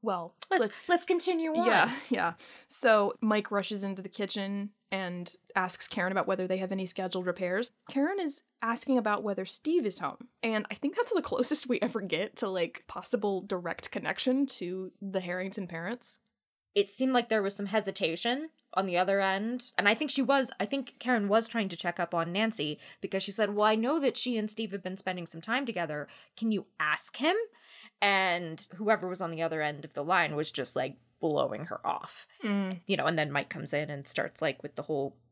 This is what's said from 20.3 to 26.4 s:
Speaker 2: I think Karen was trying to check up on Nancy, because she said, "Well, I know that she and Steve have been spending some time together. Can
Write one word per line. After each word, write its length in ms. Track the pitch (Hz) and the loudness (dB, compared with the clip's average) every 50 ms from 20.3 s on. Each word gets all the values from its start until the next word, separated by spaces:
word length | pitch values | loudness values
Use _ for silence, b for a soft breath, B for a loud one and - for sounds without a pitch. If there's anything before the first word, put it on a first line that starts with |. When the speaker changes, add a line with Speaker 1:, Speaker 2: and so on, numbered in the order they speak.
| 277 277 262 - - - | 4 4 4 0 -2 -4
Speaker 2:
I 60 | 185 | -4
think 300 | 220 - 277 - - - _ | -2 -2 -4 -4 -6 -12 _
Karen 300 | - 240 254 226 202 202 | 0 2 2 2 4 4
was 200 | 196 226 226 - | 4 4 2 2
trying 200 | - 233 214 190 | -2 -2 -2 -2
to 60 | - | -4
check 220 | - - 180 170 - | -4 -4 -4 -2 -2
up 160 | 175 170 - | -2 0 0
on 160 | 170 165 170 175 | 0 0 0 0
Nancy, 460 | 196 220 226 220 - 147 151 151 B B B B B | 0 0 0 0 -2 -2 -4 -4 B B B B B
because 220 | - - - 196 196 | -8 -2 -2 -2 -2
she 100 | - 196 | -2 0
said, 220 | - 220 196 208 | 2 2 2 4
"Well, 100 | 208 208 | 4 4
I 100 | 214 220 | 4 4
know 220 | 220 226 240 302 330 | 4 2 2 2 4
that 180 | 277 262 - - | 2 2 2 2
she 180 | - 254 240 | 0 0 0
and 140 | 220 214 214 | 0 0 -2
Steve 220 | - - 226 202 185 | -2 -4 -4 -4 -4
have 100 | 196 180 | -6 -6
been 140 | 185 185 190 | -6 -8 -6
spending 260 | - - 185 180 170 | -4 -4 -4 -4 -6
some 140 | - - 165 | -8 -10 -10
time 240 | - - 226 262 285 | -6 -2 -2 -2 -2
together. 420 | 233 220 180 170 151 151 147 139 B B B B B B | -2 -2 -4 -4 -2 -4 -6 -6 B B B B B B
Can 140 | - | -2